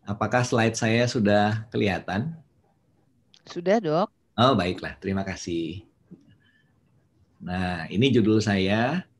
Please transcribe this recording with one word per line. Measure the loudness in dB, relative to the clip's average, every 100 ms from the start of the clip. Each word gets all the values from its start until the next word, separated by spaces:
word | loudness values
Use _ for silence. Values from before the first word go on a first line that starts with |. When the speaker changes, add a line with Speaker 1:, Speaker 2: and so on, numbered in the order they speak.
| -10
Speaker 1:
Apakah | -6 0 0 2
slide | 2 2 2
saya | 0 2 2
sudah | 2 4 4 4 -2 -6
kelihatan? | -2 -2 -2 -4 -4 -4 -10 _ _ _ _ _ _ _ _ _ _
Speaker 2:
Sudah, | -14 -6 0 0
Dok. | 2 0 -2 _ _ 2
Speaker 1:
Oh, | 4
baiklah. | 4 0 -4 -10 -8
Terima | -6 -4 -4
kasih. | -8 -6 -6 -6 -10 -16 _ _ -20 _ _ _ _ _ _ _ _ _ _ _ _
Nah, | -8 -4 -4 -4 -4
ini | 0 2
judul | 4 4 2
saya. | 2 0 2 0 0 -4 -8